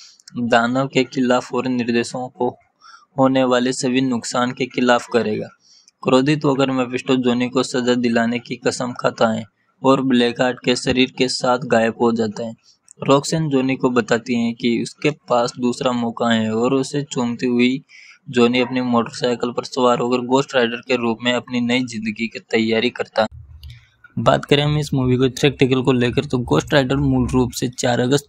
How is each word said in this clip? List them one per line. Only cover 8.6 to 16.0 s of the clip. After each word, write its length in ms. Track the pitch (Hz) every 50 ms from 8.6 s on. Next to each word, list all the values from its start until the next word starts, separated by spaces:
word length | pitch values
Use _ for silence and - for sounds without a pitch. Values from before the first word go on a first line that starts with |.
| - 123 - - 131 123 123
खाता 400 | - - 127 120 - 120 113 110
है 120 | 113 110 - _ _ _ _ _ _ -
और 200 | 131 135 135 131
ब्लैकहार्ट 560 | 135 127 120 120 120 120 - 131 127 123 - -
के 120 | 127 123
शरीर 360 | 123 - 135 123 127 131 127 - -
के 100 | 127 123
साथ 300 | - - - 127 123 123
गायब 360 | - 123 117 113 113 117 110 -
हो 120 | 120 117 117
जाता 340 | 113 113 107 104 - 117
है। 80 | 113 113 - _ _ _ _ _ - - - 143 143
रॉक्सेन 420 | 139 143 147 - 175 160 160 151
जॉनी 260 | 135 131 127 135 135
को 140 | 131 - 131
बताती 440 | 123 123 110 - 120 113 - 127 123
है 180 | 120 117 117 117
कि 300 | - - 120 117 113 113
उसके 280 | - - _ - 147
पास 420 | 147 - _ - 123 120 120 123 - 135
दूसरा 320 | 123 120 120 - - 127 123
मौका 380 | 120